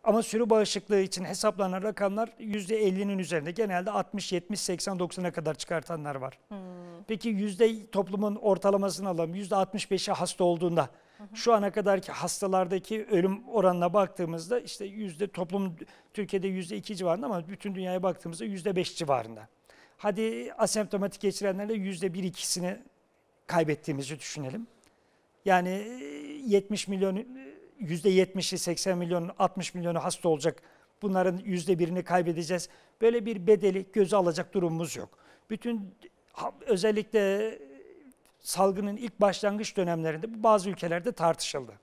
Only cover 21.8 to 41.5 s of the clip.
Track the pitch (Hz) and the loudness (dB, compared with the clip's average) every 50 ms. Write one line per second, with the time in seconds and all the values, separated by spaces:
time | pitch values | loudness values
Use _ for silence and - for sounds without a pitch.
21.8 | 185 196 190 160 190 190 165 190 185 185 175 - - - - 180 175 180 196 226 | -2 -4 -4 -2 -4 -4 -2 -2 -4 -4 -4 -4 -4 -4 -2 -2 -2 -4 -4 -6
22.8 | - - _ _ _ _ _ _ _ _ _ _ _ - 170 170 165 156 151 143 | -12 -20 _ _ _ _ _ _ _ _ _ _ _ 0 2 2 4 4 0 -2
23.8 | - - 147 135 139 131 156 139 - - - 151 143 131 139 220 233 - _ _ | -2 -6 -4 -4 -6 -8 -10 -10 -10 -12 -10 -8 -8 -6 -8 -8 -10 -12 _ _
24.8 | _ _ _ _ _ _ _ _ _ _ _ _ _ 196 185 180 180 180 185 196 | _ _ _ _ _ _ _ _ _ _ _ _ _ 4 4 4 4 0 -4 -6
25.8 | 208 226 247 254 277 285 294 294 294 294 302 294 277 233 196 202 196 202 214 - | -6 -10 -12 -12 -12 -12 -12 -12 -12 -12 -12 -8 0 4 4 4 4 0 -4 -4
26.8 | - - 202 185 196 190 185 202 254 254 254 262 269 269 302 - - - _ - | -2 -4 -2 0 0 0 0 -2 -6 -8 -14 -16 -16 -18 -20 -20 -20 -20 _ -10
27.8 | 226 151 175 165 156 208 185 185 185 185 190 190 165 - 190 170 - 180 165 - | -4 -4 -4 2 4 6 6 6 6 4 0 -4 -4 -2 -2 -2 -2 -2 -2 0
28.8 | - 190 185 175 175 170 180 175 165 170 - - 196 180 - 190 170 - - 180 | 0 0 0 0 0 0 0 -2 -2 -4 0 0 0 0 2 -2 -6 -6 -6 -4
29.8 | 170 175 170 165 135 175 - - - 170 160 143 143 165 - - _ - _ _ | -4 -2 -2 0 -2 -2 -4 0 2 2 2 4 2 -2 -2 -2 _ -20 _ _
30.8 | _ _ _ _ - 202 190 185 185 190 175 185 - 202 185 180 160 180 185 165 | _ _ _ _ -4 0 2 2 2 2 0 0 -4 -2 -2 -2 2 0 2 2
31.8 | 175 160 180 180 170 - 175 180 170 170 170 165 170 151 185 175 - - - - | 2 0 0 -4 0 2 2 2 2 2 -2 -2 -2 -2 -4 -4 -4 -8 -16 -20
32.8 | _ _ _ _ 226 233 233 240 202 233 226 202 170 220 214 185 208 196 185 190 | _ _ _ _ 4 4 4 4 -2 -2 -4 0 6 6 6 6 6 2 2 2
33.8 | 185 - - 220 196 165 214 202 180 175 160 180 180 - - 202 175 170 165 165 | -4 -2 2 2 4 4 4 4 4 4 2 0 -4 -2 0 0 0 0 0 -2
34.8 | 170 135 113 120 87 - - _ - - - _ _ _ 220 - - 240 233 220 | -4 -6 -6 -10 -10 -12 -14 _ -20 -20 -20 _ _ _ -8 -6 -4 -4 -4 -4
35.8 | 196 185 - _ - - _ _ _ _ _ - - 240 - - - 277 220 180 | -6 -10 -14 _ -20 -20 _ _ _ _ _ -8 -8 -8 -8 -8 0 0 2 4
36.8 | 180 220 208 214 208 - - 214 202 196 196 202 214 220 - - - 269 - 269 | 4 2 2 2 -2 2 2 2 4 4 2 0 -2 -4 -6 -10 -16 -20 -20 -20
37.8 | - - - - - 262 - _ _ _ _ _ - - - 175 190 196 190 190 | -20 -20 -20 -20 -20 -20 -20 _ _ _ _ _ -8 -6 2 4 4 4 4 2
38.8 | 202 202 202 214 247 220 - - 208 202 180 - - 202 202 208 220 - - 202 | -2 -4 -4 -6 -8 -8 2 4 4 4 4 2 0 0 0 0 -4 -4 -2 0
39.8 | 180 175 170 165 160 160 151 160 160 226 233 214 220 226 214 208 180 202 180 - | 0 0 0 0 0 -2 -2 -2 -6 -8 -6 2 4 6 6 6 4 -2 -4 -4
40.8 | - 170 165 175 170 247 - - 160 170 160 - - - | -4 -4 -4 -2 -4 -6 -2 2 2 2 2 2 -4 -6